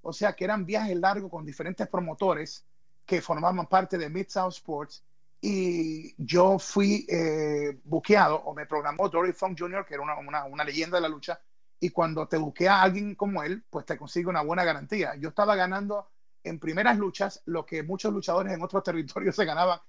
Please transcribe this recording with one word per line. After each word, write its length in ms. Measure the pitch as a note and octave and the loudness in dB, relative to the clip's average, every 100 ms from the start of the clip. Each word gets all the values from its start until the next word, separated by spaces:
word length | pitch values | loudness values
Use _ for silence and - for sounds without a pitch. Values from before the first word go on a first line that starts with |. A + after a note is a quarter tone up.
o 80 | E3 | -10
sea 220 | D3+ G3+ | -2 -2
que 100 | - | 0
eran 220 | F#3 G#3+ F3 | -2 0 0
viajes 320 | G#3+ G#3+ F3+ | -2 0 2
largos 320 | F#3+ G3+ F#3+ | 2 0 -4
con 160 | E3 D3+ | -10 -10
diferentes 420 | - D#3+ F#3 F#3 | -8 -8 -6 -4
promotores 760 | F#3 F3 D#3 F#3+ D3+ D#3+ - - - - - - | -2 -4 0 0 0 -4 -12 -20 -20 -20 -20 -2
que 160 | F3 | -2
formaban 460 | - D3+ E3+ F#3 D#3+ | 0 0 2 0 2
parte 320 | F#3+ F3+ F3+ | 2 2 -4
de 100 | D3+ | -4
Mid-South 440 | E3+ F#3+ G3+ F#3 | -6 -4 -2 -2
Sports, 500 | E3 - D3 D3 - - - - - | -4 -8 -8 -8 -14 -20 -20 -20 -6
y 760 | G#3 G3 F3+ E3+ D#3+ D#3 - - | -2 0 0 0 -2 -4 -10 -12
yo 400 | A#2+ F3 F#3 G3 | 2 6 6 6
fui, 480 | - G3+ G3+ G#3 - | 2 2 4 4 0
eh, 720 | E3+ E3 D#3 D3+ D3 D3 C#3 | 0 0 0 0 0 -2 -6
buqueado, 540 | D3 D#3+ - G#3 D#3+ D#3 | -4 -2 6 6 6 4
o 180 | D3+ D3 | -2 -10
me 100 | D3+ | -4
programó 420 | D3+ D3 D3+ G3 | -2 -2 0 0
Dory 220 | E3 F3+ | 2 0
Funk 280 | E3+ F#3+ E3 | 0 -4 -4
junior, 260 | F3 F#3+ F#3+ | -6 -6 -8
que 80 | |
era 80 | D3 | -8
una, 160 | D3 D3+ | -6 -8
una, 280 | C#3+ D3+ C#3 | -6 -6 -6
una 180 | C#3 | -4
leyenda 340 | D3 D3 E3 F3+ | -2 -2 0 0
de 60 | |
la 40 | D#3+ | 0
lucha, 320 | D3+ D#3 E3+ - - - - | -4 -8 -10 -12 -20 -20 -4
y 120 | F3+ | -2
cuando 360 | - E3 D#3 D3+ | 2 0 0 -2
te 100 | D#3 | -2
buquea 400 | D3+ - F3+ G3 | -2 2 4 6
a 40 | |
alguien 320 | F#3+ F#3+ G#3 | 6 4 -4
como 300 | F#3+ G3+ F#3 | -4 -2 -2
él, 200 | D3+ G3 - | -4 -6 -6
pues 160 | D#3+ - | -10 -6
te 100 | D3+ | -8
consigue 320 | C#3+ F3 F3 | -4 -4 0
una 140 | E3+ | 0
buena 220 | D3+ F3 | 0 2
garantía. 520 | F3 D3 C#3+ G#3+ D3 C#3+ | 2 0 -4 -2 -2 -4
Yo 120 | D#3 | -6
estaba 260 | - G#3 G3+ | 0 2 4
ganando 540 | F#3 F#3+ G3+ G#3 G3 - - - | 2 -2 -4 -6 -8 -20 -20 -12
en 140 | F3 E3 | -10 -6
primeras 400 | D#3+ E3 A3+ G#3+ | -4 2 4 4
luchas 460 | G3 - G3 - - | 0 -2 -4 -4 -6
lo 180 | E3 - | -6 -4
que 180 | D#3+ | -6
muchos 280 | D#3 F#3+ G#3+ | -4 -2 -2
luchadores 400 | G3+ - F3 G3 | -2 0 0 0
en 100 | E3+ | -4
otros 200 | F3+ F#3+ | -2 -2
<laughs> 0 | |
territorios 520 | F#3+ E3+ C#3+ G3 F#3+ F#3 | 0 -4 -4 -2 -2 0
se 100 | E3+ | 0
ganaban 340 | D#3+ F3+ E3+ | 2 2 0